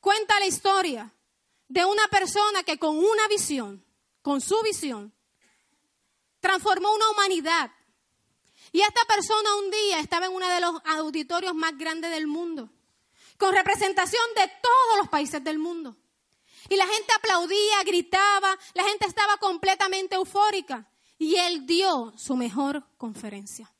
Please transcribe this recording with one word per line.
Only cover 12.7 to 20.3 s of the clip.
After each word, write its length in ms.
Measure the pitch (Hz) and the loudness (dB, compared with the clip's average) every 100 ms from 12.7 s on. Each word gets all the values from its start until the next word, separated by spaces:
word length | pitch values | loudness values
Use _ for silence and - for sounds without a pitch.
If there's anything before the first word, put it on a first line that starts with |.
| _ _ _ _ _ - _ | _ _ _ _ _ -20 _
con 160 | 392 | 2
representación 720 | 392 381 453 392 392 359 466 466 440 | 2 2 0 0 0 0 0 -2 0
de 140 | 370 - | 0 0
todos 360 | 494 494 494 415 | 4 4 6 2
los 100 | 381 | 2
países 340 | 302 285 302 | -2 -2 -6
del 160 | 277 311 | -6 -4
mundo. 380 | 320 339 294 214 _ _ _ _ _ - - | -4 -6 -10 -16 _ _ _ _ _ -20 -2
Y 80 | 392 | 0
la 100 | 370 | 2
gente 260 | 427 415 | 0 2
aplaudía, 680 | 440 440 370 339 392 415 415 | 0 2 0 0 0 2 2
gritaba, 720 | 403 359 - 381 403 403 392 381 - | 2 0 0 2 4 4 2 -2 -6
la 100 | 359 | -2
gente 220 | 392 415 403 | -2 0 -4
estaba 320 | 392 415 403 | 0 0 2
completamente 800 | 403 349 381 392 392 381 381 381 | 0 -2 0 0 0 -2 -4 -4
eufórica. 680 | 370 | -2